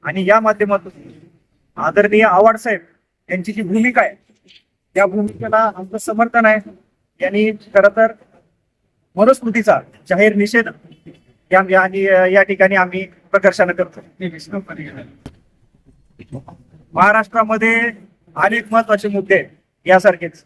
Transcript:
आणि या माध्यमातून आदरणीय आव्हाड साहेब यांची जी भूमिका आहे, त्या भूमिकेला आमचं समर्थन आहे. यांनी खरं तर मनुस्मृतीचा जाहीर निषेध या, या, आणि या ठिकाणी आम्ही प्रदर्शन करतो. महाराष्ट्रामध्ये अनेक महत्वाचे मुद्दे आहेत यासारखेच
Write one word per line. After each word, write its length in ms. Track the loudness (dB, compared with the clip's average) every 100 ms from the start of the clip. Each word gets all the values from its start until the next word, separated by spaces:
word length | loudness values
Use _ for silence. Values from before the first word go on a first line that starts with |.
आणि 220 | -10 -6 0
या 140 | 2
माध्यमातून 720 | 2 -2 -2 -4 -6 -20 -20 -20 _ _ _ _ _ -8
आदरणीय 480 | -4 0 0 2
आव्हाड 340 | 2 4 4 2
साहेब 220 | -4 -8 _ _ _ _ _
यांची 240 | -10 -8
जी 80 | -8
भूमिका 400 | -4 0 0 0
आहे, 140 | -2 -4 _ _ _ _ _ _ _ -2
त्या 100 | 0
भूमिकेला 680 | 0 -6 -6 -2 0 0 -4
आमचं 220 | -12 -12
समर्थन 480 | -8 -2 0 2 2
आहे. 240 | 0 -4 -20 _ _ _ _
यांनी 300 | -4 -2 -2
खरं 360 | -4 _ 2 2
तर 240 | 2 0 -2 _ _ _ _ _ _ _ _ _ 0
मनुस्मृतीचा 640 | 2 2 0 -4 0 0 -2 _ _
जाहीर 260 | 2 2 2
निषेध 340 | 0 0 -2 -8 _ -20 -20 -20 _ _ _
या, 100 | 0 2
या, 120 | 0
आणि 520 | 0 -2 0 2 4
या 100 | 2
ठिकाणी 320 | 0 2 2 2
आम्ही 280 | -2 -4
प्रदर्शन 680 | -12 _ _ 2 2 2 -2
करतो. 280 | 0 -6 -8 -20 _ -12 -12 -12 -12 -12 -16 -16 -18 -20 _ -20 _ _ _ _ _ _ _ _ _ -20 -18 -18 -20 _ _ _
महाराष्ट्रामध्ये 1000 | 0 2 2 -2 -2 -2 0 0 -2 -4 -8 -20 _ _ -2
अनेक 300 | -2 -2 -2
महत्वाचे 360 | -2 0 -2 -2
मुद्दे 280 | -6 0 0
आहेत 100 | -2 _ _ _ 2
यासारखेच 580 | 4 4 0 -6 -14